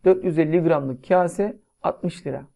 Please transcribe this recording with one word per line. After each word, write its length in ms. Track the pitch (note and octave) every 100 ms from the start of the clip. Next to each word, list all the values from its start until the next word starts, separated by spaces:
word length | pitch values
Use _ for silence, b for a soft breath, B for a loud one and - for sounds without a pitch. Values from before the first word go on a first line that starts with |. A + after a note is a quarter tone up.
| F3+
dört 180 | F#3
yüz 160 | F#3 D#3+
elli 200 | D#3 E3+
gramlık 480 | E3+ D3+ C#3 B2+ -
kase 520 | F#3 F3 - G3+ - _ _
altmış 440 | - - F3+ - -
lira. 200 | C#3 C#3+